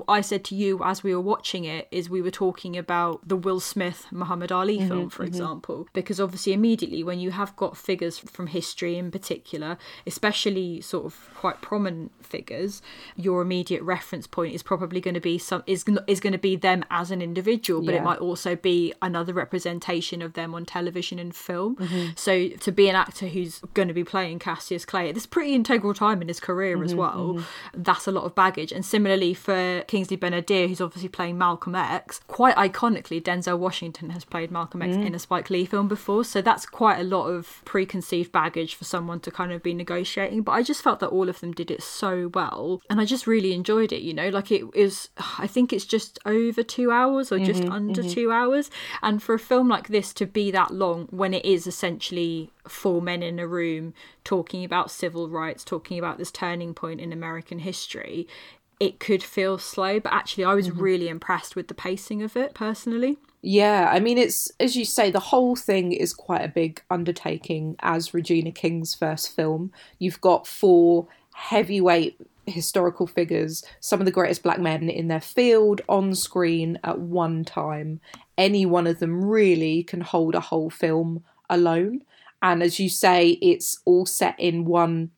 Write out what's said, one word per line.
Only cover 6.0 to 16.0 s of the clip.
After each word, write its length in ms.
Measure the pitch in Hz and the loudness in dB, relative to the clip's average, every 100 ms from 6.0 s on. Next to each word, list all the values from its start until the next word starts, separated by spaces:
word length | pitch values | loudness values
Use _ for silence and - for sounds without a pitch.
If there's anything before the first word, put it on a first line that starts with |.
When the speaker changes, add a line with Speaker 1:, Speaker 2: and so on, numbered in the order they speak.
| 185 190 | -4 -2
Speaker 1:
obviously 320 | 190 180 - | -4 -2 0
immediately 500 | 196 226 226 - 165 | 2 4 2 -2 -4
when 200 | 165 180 | -6 -4
you 100 | 180 | -4
have 240 | 185 202 - | -4 -6 -4
got 220 | 185 175 | -6 -4
figures 400 | - 180 170 165 | -4 -4 -4 -8
from 280 | - - 180 | -12 -10 -8
history 500 | 170 - - 175 175 | -6 -8 -6 -4 -4
in 120 | 180 | -6
particular, 680 | 190 - - - 156 151 175 - - - | -8 -8 -8 -8 -10 -8 -10 -14 -14 -12
especially 760 | - 214 208 214 190 180 165 | -4 -2 0 0 -2 -2 -6
sort 240 | - 175 156 | -8 -8 -8
of 240 | - - - | -12 -20 -6
quite 260 | 185 - | -4 -4
prominent 500 | - 208 196 165 160 - | -4 -2 -2 -4 -10 -14
figures, 600 | - - - 123 196 202 - - - - | -14 -12 -10 -8 -6 -8 -16 -20 -16 -6
your 260 | 185 180 | 0 0
immediate 420 | 180 180 180 185 | 0 -2 -2 -4
reference 440 | 165 180 - 170 - | -2 -4 -6 -12 -8
point 260 | - 165 | -4 -4
is 100 | 165 | -6
probably 360 | - 180 180 180 | -4 -4 -2 -4
gonna 220 | 185 175 | -4 -2
be 160 | 170 170 | -2 -2
some, 260 | - 180 - | -4 -6 -2
is, 200 | 185 - 202 | -2 2 0